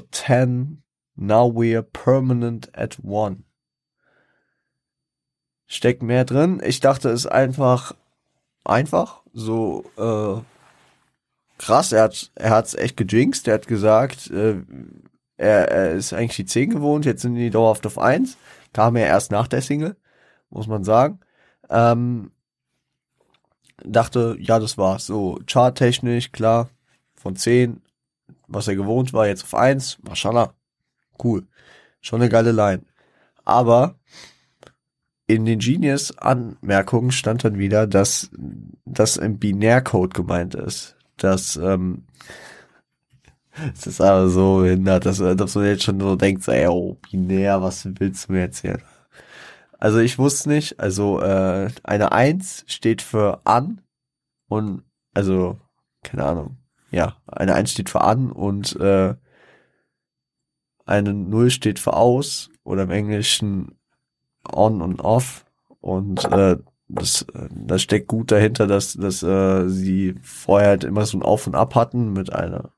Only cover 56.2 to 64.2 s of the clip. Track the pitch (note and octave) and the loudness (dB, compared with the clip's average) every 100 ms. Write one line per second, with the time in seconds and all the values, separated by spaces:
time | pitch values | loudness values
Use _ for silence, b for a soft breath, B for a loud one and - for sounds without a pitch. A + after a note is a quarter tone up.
56.2 | C#2+ E2+ D2 C3 _ _ _ F2 E2 - | -4 -4 -8 -14 _ _ _ -4 -4 -6
57.2 | - - F#2+ D2 - - - - - A#2 | -14 -4 0 0 0 -4 -4 0 0 2
58.2 | C3 - G2+ G2+ G2 - G2 G2 F#2+ - | -2 -4 -4 -4 -6 -2 2 2 2 -2
59.2 | b b b b b b b _ _ _ | b b b b b b b _ _ _
60.2 | _ _ _ _ _ _ - G#2 G2+ G2+ | _ _ _ _ _ _ -2 0 0 -2
61.2 | F#2 G#2+ B2 B2+ G#2+ F#2+ - - A#2+ B2+ | -2 2 2 2 -2 -2 0 2 4 2
62.2 | D3 - - _ - F#2+ F#2+ G2 G#2 G#2 | -2 -8 -12 _ -6 -4 -2 -2 -2 -2
63.2 | A2 - G#2 F#2+ - - _ _ _ _ | -2 -2 -2 -4 -6 -14 _ _ _ _